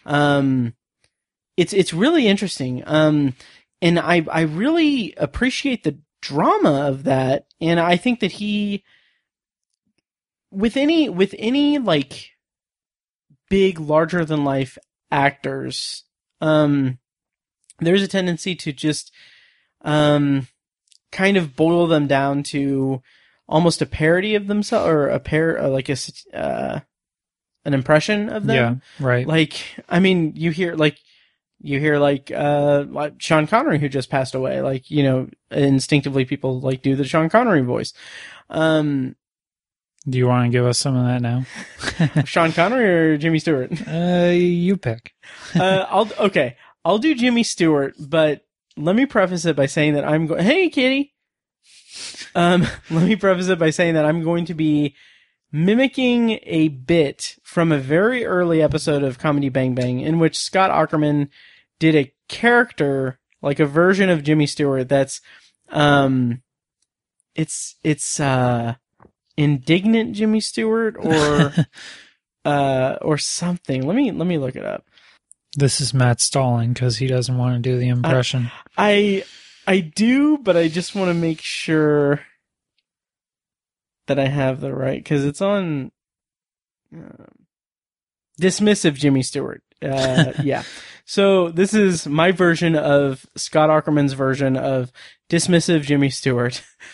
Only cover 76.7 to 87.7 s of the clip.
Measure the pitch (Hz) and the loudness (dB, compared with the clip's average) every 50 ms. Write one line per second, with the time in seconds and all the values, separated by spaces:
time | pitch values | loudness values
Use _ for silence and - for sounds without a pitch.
76.7 | 120 - 127 123 110 107 131 131 127 127 120 123 127 123 123 123 123 120 120 131 | -2 -2 -2 -2 -2 -2 -2 -2 0 -2 -2 -2 -2 -2 0 0 -2 -2 -2 -2
77.7 | 127 123 123 123 123 123 123 - 131 127 120 - - 127 120 120 - - - - | -2 0 0 0 0 0 0 0 0 0 0 0 -2 -4 -4 -4 -8 -14 -20 -10
78.7 | _ - 202 208 208 202 208 202 196 190 - - - - - - - _ _ 196 | _ 0 2 2 4 2 2 2 0 -2 -4 -10 -18 -20 -20 -20 -20 _ _ 0
79.7 | 190 196 170 156 - - 214 233 254 277 285 302 302 294 233 196 170 170 165 160 | 0 0 0 -4 -2 0 2 2 4 4 4 2 0 0 0 2 2 2 2 2
80.7 | 156 180 170 - - 202 190 180 170 170 165 165 160 - - - - - - - | 0 -4 -6 -4 -4 -2 0 0 0 0 0 -2 -4 -4 -8 -10 -10 -8 -4 0
81.7 | 160 156 151 151 147 147 143 143 143 143 - - _ _ _ _ _ _ _ _ | 0 2 2 2 2 2 2 2 0 -2 -4 -12 _ _ _ _ _ _ _ _
82.7 | _ _ _ _ _ _ _ _ _ _ _ _ _ _ _ _ _ _ _ _ | _ _ _ _ _ _ _ _ _ _ _ _ _ _ _ _ _ _ _ _
83.7 | _ _ _ _ _ _ _ - 139 135 135 131 143 143 135 131 131 147 139 135 | _ _ _ _ _ _ _ -4 -2 -2 0 -2 -2 -2 -2 -2 -2 -4 -6 -8
84.7 | 135 135 131 131 135 123 - - 156 143 139 143 143 - 196 196 208 202 185 165 | -6 -4 -4 -4 -6 -6 -4 -4 -2 -2 0 -2 -4 -2 -2 -2 -2 -2 -2 -4
85.7 | 151 139 131 - - _ _ _ _ _ _ _ _ _ _ _ _ _ _ _ | -4 -6 -6 -10 -14 _ _ _ _ _ _ _ _ _ _ _ _ _ _ _
86.7 | _ _ _ _ - 165 - - - - - - _ _ _ _ _ _ _ _ | _ _ _ _ -20 -20 -20 -20 -20 -20 -20 -20 _ _ _ _ _ _ _ _